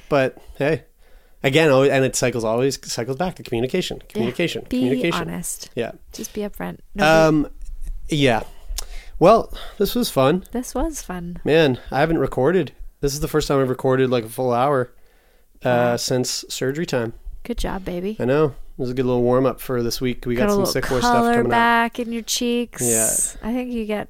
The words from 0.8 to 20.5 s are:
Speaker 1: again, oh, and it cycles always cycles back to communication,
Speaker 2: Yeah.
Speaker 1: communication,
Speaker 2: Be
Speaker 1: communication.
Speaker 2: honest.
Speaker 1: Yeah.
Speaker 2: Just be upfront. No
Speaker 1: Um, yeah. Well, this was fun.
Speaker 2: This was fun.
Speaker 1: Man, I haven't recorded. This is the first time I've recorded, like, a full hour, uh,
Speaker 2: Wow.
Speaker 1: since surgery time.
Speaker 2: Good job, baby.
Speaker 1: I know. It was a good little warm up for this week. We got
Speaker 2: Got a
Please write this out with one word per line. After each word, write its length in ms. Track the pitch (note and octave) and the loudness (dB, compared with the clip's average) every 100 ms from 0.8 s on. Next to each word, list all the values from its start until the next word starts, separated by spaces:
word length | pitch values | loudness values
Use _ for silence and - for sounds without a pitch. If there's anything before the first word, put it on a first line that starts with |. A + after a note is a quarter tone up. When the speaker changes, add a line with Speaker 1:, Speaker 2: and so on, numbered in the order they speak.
| - _ - - _ - | -4 _ -20 -20 _ -2
Speaker 1:
again, 260 | C#3 C3+ D#3+ | 2 6 6
oh, 120 | C3 | 6
and 220 | C#3 C3+ C3 | 6 4 2
it 100 | - | 2
cycles 280 | B2+ A#2+ | 0 0
always 340 | A2 A#2 C3+ B2+ - | 0 2 0 -2 -8
cycles 260 | - A#2 C3+ | -6 -6 -4
back 180 | F3+ - | -4 -6
to 60 | |
communication, 540 | A#2 A#2 B2+ F#3 F3+ - | -6 -2 -2 -2 -4 -8
Speaker 2:
Yeah. 120 | - | -8
Speaker 1:
communication, 520 | G#3+ A3+ - E3+ A2+ - | -4 -4 -2 -4 -4 -4
Speaker 2:
Be 80 | B3+ | -2
Speaker 1:
communication. 400 | B3+ B3+ F3 F3 | 0 0 0 -2
Speaker 2:
honest. 480 | E3 F3 E3+ - - - | -4 -8 -8 -10 -10 -6
Speaker 1:
Yeah. 180 | A#2 - - | -8 -8 -18
Speaker 2:
Just 200 | - A3 | -14 -10
be 80 | - | -8
upfront. 360 | G#3 - F3+ E3+ - | -8 -8 -12 -12 -10
No 340 | F#3+ D#3 D#3+ D#3+ | 2 6 6 6
Speaker 1:
Um, 180 | D#3 C#3+ - - - - - - | 4 0 -6 -10 -8 -6 -6 -2
yeah. 340 | D#3 C3+ A2 - - - - - - - - | 2 4 2 -2 -14 -10 -8 -8 -10 -8 4
Well, 340 | E3 A3 - - - - | 6 6 4 -8 -10 -4
this 180 | G3 A#3+ | -2 0
was 140 | A#3 | -2
fun. 340 | - C3 F#3 - | 2 4 2 -2
Speaker 2:
This 240 | A#3 B3+ B3+ | -10 -6 -4
was 260 | D#4+ D4+ | -4 -6
fun. 360 | - F3+ F3 F3 | -10 -10 -10 -6
Speaker 1:
Man, 360 | - D#3 D3+ B2+ - | 2 4 4 0 -2
I 80 | C3 | 0
haven't 160 | E3 D#3+ | 2 2
recorded. 540 | C3 - C3 F#3 C#3 - - - | 0 0 2 2 0 -6 -16 -4
This 120 | C#3+ | -4
is 80 | C#3 | -2
the 60 | D3+ | -2
first 200 | D3+ D3 | 0 2
time 120 | C#3+ | 2
I've 100 | C3 | 2
recorded, 400 | B2+ C3 C3 C3 | 0 2 2 2
like, 160 | B2 A2 | 0 -2
a 40 | |
full 240 | A2+ B2+ | -4 0
hour, 380 | A#2+ C3+ C#3 A#2+ - - _ _ _ _ - | 2 2 0 -2 -8 -20 _ _ _ _ -6
uh, 60 | B2+ | 0
Speaker 2:
Wow. 260 | B2 B2 A#2+ | 2 2 0
Speaker 1:
since 480 | - B2+ B2+ - - | 0 -2 -2 -6 -8
surgery 360 | - C3 C#3+ F3 | -6 -4 -4 -2
time. 280 | C3 A2+ - - - | -2 -4 -8 -12 -12
Speaker 2:
Good 140 | - A#3 | -8 -4
job, 280 | - F#3+ F#3+ | -4 -6 -6
baby. 320 | F3+ F#3 A3 | -6 -6 -4
Speaker 1:
I 60 | A#2+ | 0
know. 220 | C#3+ D#3 | 2 2
It 340 | - - - | -2 -12 -8
was 80 | B2+ | -6
a 40 | |
good 120 | B2+ B2+ | -2 0
little 160 | B2 | 2
warm 240 | A#2+ B2 C3+ | 4 4 2
up 160 | A2+ | 0
for 200 | - B2 | -4 -2
this 200 | A#2 - | -2 -2
week. 240 | B2+ A#2+ B2+ | -4 -4 -2
We 100 | A#2 | 0
got 60 | |
Speaker 2:
Got 40 | |
a 40 | G#3 | 2